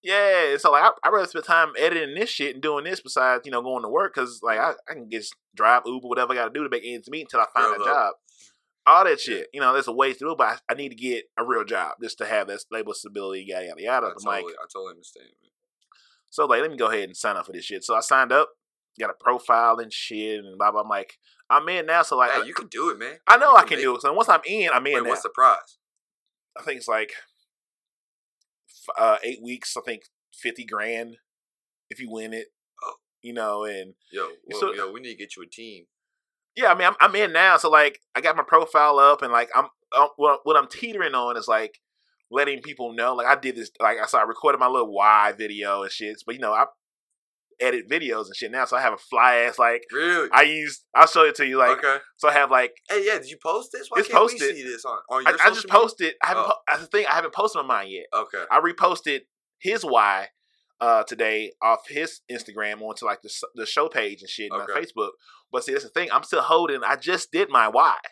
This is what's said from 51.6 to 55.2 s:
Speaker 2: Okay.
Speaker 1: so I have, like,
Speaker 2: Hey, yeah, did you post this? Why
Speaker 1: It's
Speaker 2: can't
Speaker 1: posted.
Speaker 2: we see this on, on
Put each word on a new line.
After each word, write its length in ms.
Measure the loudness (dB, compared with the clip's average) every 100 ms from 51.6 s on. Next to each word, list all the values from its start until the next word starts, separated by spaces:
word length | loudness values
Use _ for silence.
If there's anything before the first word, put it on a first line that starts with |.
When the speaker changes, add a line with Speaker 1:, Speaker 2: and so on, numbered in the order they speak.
| 4 4
Speaker 2:
Okay. 180 | 0 0 -4 _
Speaker 1:
so 140 | 2
I 20 |
have, 200 | 4 4
like, 220 | 4 2 -4 _
Speaker 2:
Hey, 160 | -2 0
yeah, 120 | -2
did 120 | -6
you 80 | -12
post 280 | -6 -6 -6
this? 140 | -16 -4
Why 100 | -2
Speaker 1:
It's 80 | 4
Speaker 2:
can't 100 | 4
Speaker 1:
posted. 220 | 4 2 -4 -4
Speaker 2:
we 60 |
see 20 |
this 220 | -10 -12 -10
on, 140 | -12 -6
on 160 | 0